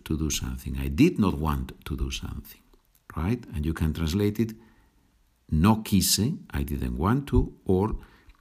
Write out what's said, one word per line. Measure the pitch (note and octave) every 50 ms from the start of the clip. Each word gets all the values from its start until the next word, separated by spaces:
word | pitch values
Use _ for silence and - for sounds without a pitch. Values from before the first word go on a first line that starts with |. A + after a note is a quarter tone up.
| -
to | - E2+ D2
do | D#2+ D2+
something. | C#2+ - - B1+ C2 C2 - C#2 C2 C2+
I | C2+ C2+
did | C#2 D2+ C#3+ F3+ - -
not | G#2+ F#2 D2+ C#2+
want | D#2+ D#2 D2 C2+ C2 - - - -
to | - -
do | - C#2 C2+
something, | C2+ - - - - - - - - - _ _ _ _ _ _ _ _ _ - -
right? | - D#2+ F#2 B2 A#2+ - - -
And | D#2+ D2
you | D#2+ D#2+
can | D#2+ F2+ D#2 D2+
translate | - E2+ D#2 D#2 G2+ G2+ G#2 G#2 -
it, | A#2 G#2+ - - - - _ _ _ _ _ _ _ _ _ _ _ _ _ _ _ -
no | D#2 D2+ D#2+ G#2+ A2+ A2 A2
quise, | - - F#2 E2 - - - G2+ C3 F3+ - - -
I | - C#2 C#2
didn't | C#2+ C#2+ C#2 C2 B1+ A#1+ B1
want | D2+ G2 B2 C#3 C#3+ -
to, | - B2 - - - - -
or | - F#2+ F#2 G2+ A2 - - - - _ - _ - - _